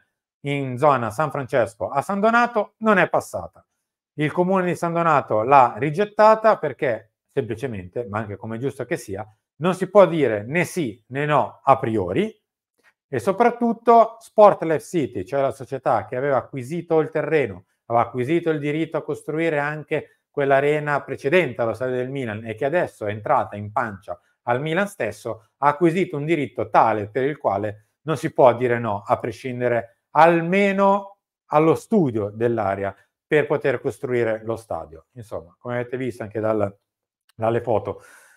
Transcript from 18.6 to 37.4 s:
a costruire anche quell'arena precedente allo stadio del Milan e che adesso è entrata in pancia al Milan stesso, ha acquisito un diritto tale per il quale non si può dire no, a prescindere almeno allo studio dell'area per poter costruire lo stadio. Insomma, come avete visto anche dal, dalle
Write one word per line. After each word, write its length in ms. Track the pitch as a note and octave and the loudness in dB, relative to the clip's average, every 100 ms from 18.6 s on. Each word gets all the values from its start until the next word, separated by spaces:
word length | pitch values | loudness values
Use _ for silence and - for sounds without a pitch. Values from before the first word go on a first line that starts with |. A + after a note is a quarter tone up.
| D3 D#3 D#3+ D3+ | -2 -4 -4 -6
a 60 | |
costruire 540 | - D3 - D#3 E3 D3 | -6 -10 -6 -4 -2 0
anche 600 | D3 D3+ - D3+ - _ _ | -2 -6 -6 -6 -6 _ _
quell'arena 720 | C#3+ C#3 C3+ C#3+ D3+ D3 C#3 | -2 2 4 4 0 0 -4
precedente 580 | C3+ B2 C#3 F3+ C#3+ A#2 | -4 -6 0 2 0 -2
allo 140 | A2+ | -4
stadio 220 | G#2+ B2+ B2+ | -2 -4 -4
del 160 | B2+ | -4
Milan 340 | C#3 A#2 G#2 A2+ | -6 -6 -8 -8
e 80 | |
che 120 | A2 E3 | -4 -2
adesso 420 | F3 D3 - G#2+ | 0 -2 -4 -6
è 40 | |
entrata 440 | G#2+ C#3+ B2+ G#2 G#2 | -4 0 0 0 -8
in 160 | G#2 | -6
pancia 500 | C3 A2+ F#2+ - F2 _ _ | -4 -6 -8 -14 -14 _ _
al 180 | A#2+ B2 | -4 -2
Milan 260 | D#3 E3+ G3 | -2 -2 -4
stesso, 600 | - A2 - A#2 A2 _ - | -4 -8 -6 -10 -12 _ 0
ha 120 | C#3+ | 0
acquisito 480 | C#3+ E3+ F3+ F3+ C#3+ | 4 2 2 -2 -4
un 80 | D#3 | -2
diritto 440 | D#3 B2 - G#2+ | -2 -2 -6 2
tale 380 | F3 A#2 G#2+ G#2 | 4 4 2 -4
per 160 | C3+ | -4
il 160 | C#3 D3 | -4 -2
quale 480 | A#2+ G2 G#2+ G#2 _ _ | -2 -2 -4 -8 _ _
non 120 | - - | -6 -4
si 160 | D#3 | -2
può 220 | - B2+ A#2 | 4 4 4
dire 220 | B2+ A#2+ | 0 -2
no, 240 | A#2 G2+ | -4 -6
a 140 | - A#2+ | -2 -2
prescindere 840 | B2+ - C3 B2 B2 A#2 - _ _ | -4 -10 -10 -4 -2 -2 -4 _ _
almeno 1080 | D3 E3 E3+ E3 G3 G3+ G3 G3 G3+ G3 - _ _ - | 4 4 4 0 0 0 2 2 2 -2 -20 _ _ 0
allo 260 | D3+ D#3+ | 2 4
studio 560 | D#3 - A3 C#3+ G#2+ G2+ | 2 2 2 2 0 -4
dell'area 680 | A2 A#2+ A#2 G2 G2 G2 - _ _ - | -2 -2 0 -2 -2 -4 -8 _ _ -2
per 220 | D3+ D3 | 0 2
poter 340 | D3 C#3+ B2 | 0 0 -2
costruire 600 | C3+ - C3 A#2+ A2+ A2 | -4 -6 -4 -2 -2 -4
lo 120 | A2+ A2 | -6 -8
stadio. 520 | - E2+ D#2 D#2+ _ | -8 -10 -10 -18 _
Insomma, 420 | B2 G#2+ F#2 E2 _ | -20 -14 -14 -14 _
come 220 | B2 B2 | -8 -8
avete 180 | B2 B2+ | -6 -6
visto 240 | B2+ - | -6 -8
anche 180 | G#2+ A2 | -10 -4
dal, 380 | A2 A2 G2+ - _ _ _ _ _ | -2 0 -2 -6 _ _ _ _ _
dalle 260 | - | -4